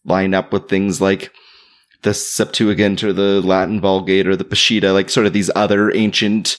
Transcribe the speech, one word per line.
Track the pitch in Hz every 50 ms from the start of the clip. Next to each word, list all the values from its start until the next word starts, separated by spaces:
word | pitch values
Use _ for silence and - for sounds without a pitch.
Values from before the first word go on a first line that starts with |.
| -
line | - 90 95 95 95 95
up | 95 92 -
with | - 98 - -
things | 101 95 98 101 90 76
like | 95 98 98 92 - - - - - - - - _ _ _ _ _ _ _ _ -
the | 107 104
Septuagint | - - - - - 107 - - - 113 104 104 - 104 101 98 92 110
or | 104
the | 92 95 98 101 98 101
Latin | 90 92 92 95 92 87 110 104
Vulgate | 85 98 95 92 90 87 95 95 95 92
or | 95
the | 90 95
Peshitta, | - 110 - - - 117 107 98 95 95
like, | 98 95 -
sort | - 123 107
of | 101 85
these | 104 95 87 -
other | 98 104 98 104 101 104 107 -
ancient | 104 110 107 - - 110 104 104 110 92 - -